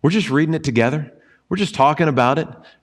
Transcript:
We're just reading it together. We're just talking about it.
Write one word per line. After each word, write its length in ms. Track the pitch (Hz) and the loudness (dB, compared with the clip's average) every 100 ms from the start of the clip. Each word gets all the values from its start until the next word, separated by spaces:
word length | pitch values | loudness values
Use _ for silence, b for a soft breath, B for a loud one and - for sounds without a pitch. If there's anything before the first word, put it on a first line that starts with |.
We're 80 | 147 | 2
just 180 | 208 143 | 0 0
reading 260 | 135 156 | -2 0
it 80 | 160 | -2
together. 480 | 156 117 120 151 139 b b b b | -2 2 2 0 -8 b b b b
We're 80 | 185 | -4
just 180 | 196 | -4
talking 340 | - 139 151 160 | 2 0 2 0
about 300 | 131 123 143 | 2 2 0
it. 100 | - - B B | -4 -12 B B